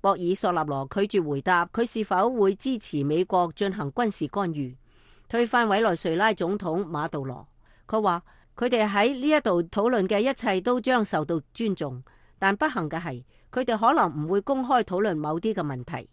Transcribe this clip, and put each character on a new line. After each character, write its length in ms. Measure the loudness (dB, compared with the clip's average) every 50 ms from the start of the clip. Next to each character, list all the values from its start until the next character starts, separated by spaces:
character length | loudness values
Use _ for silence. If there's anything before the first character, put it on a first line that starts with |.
博 120 | 4 2
爾 220 | 2 2 2 -2 0
索 160 | 0 0 0
納 140 | 0 0 0
羅 240 | 0 -2 -4 -4 -4 0
拒 260 | -2 0 2 2 0
絕 80 | 0 0
回 140 | -2 -2
答 240 | 2 2 2 2 2
佢 180 | 0 -2 -2 -2
是 180 | -2 -2 -4 -2
否 260 | 0 2 2 2 2
會 240 | 2 4 2 2 2
支 240 | 0 -4 -4 -4 -4
持 260 | -6 -6 -4 -2 0
美 180 | 0 2 0
國 300 | 0 2 2 0 0 0 -2
進 200 | -4 -4 -4 -2
行 160 | -4 -6 -6
軍 180 | -2 0 -2 -2
事 160 | -2 -4 -6 -6
干 220 | -4 -4 -4 -2
預， 240 | -4 -4 -6 -8 -10 -16 _ _ _ _ _ _ -20 _ -14 _
推 180 | 0 0 0
翻 220 | 2 2 2 2 4
委 120 | 2 2
內 100 | 4 2 0 0
瑞 140 | 0 -2 0
拉 160 | 2 2 2
總 240 | 2 0 -2 -2 -2
統 260 | -2 -2 -2 -2 -2 -4
馬 220 | -4 -4 -6 -6
杜 180 | -4 -6 -6 -6
羅。 220 | -6 -10 -12 -14 _ _ _ _ _ -20 _ _
佢 140 | -2 -2 0
話 220 | 2 2 0 0 -4 -12 -20 -20 _ _ _
佢 100 | -2 0 2
哋 200 | 2 2 2 2
喺 240 | 4 2 2 2
呢 160 | 2 0 0 2
一 120 | 2 2
度 220 | 2 2 2 2 0
討 260 | 0 -2 0 2 2
論 180 | 2 2 2 2
嘅 120 | 2 2
一 120 | 2 2
切 280 | 0 -2 -2 -2 -2 0
都 200 | 0 0 0 0
將 240 | 2 2 2 2 2
受 180 | 0 0 -2
到 160 | -2 0 -2 -4 -4 _
尊 220 | _ -4 -2 -2 -2
重， 280 | -2 -4 -6 -6 -10 -14 -18 _ _ _ _ -10 _
但 180 | 0 0 2
不 100 | 2 0 -2
幸 200 | 0 -2 -4 -4
嘅 100 | -4 -6
係， 240 | -6 -6 -10 -10 -14 _ _ -20 _ _
佢 100 | -4 -2
哋 140 | 0 0 0
可 160 | 4 4 4
能 320 | 4 4 2 2 0 -4 -2
唔 40 | 0
會 120 | 0 0
公 260 | 2 0 -2 -2 0
開 160 | 2 2 2 2
討 180 | 0 0 0
論 140 | 0 0 0
某 220 | -2 -2 -2 -4 -2
啲 140 | -2 -2
嘅 100 | -2 -2
問 220 | -2 -4 -4 -6 -8
題。 240 | -10 -10 -12 -12 _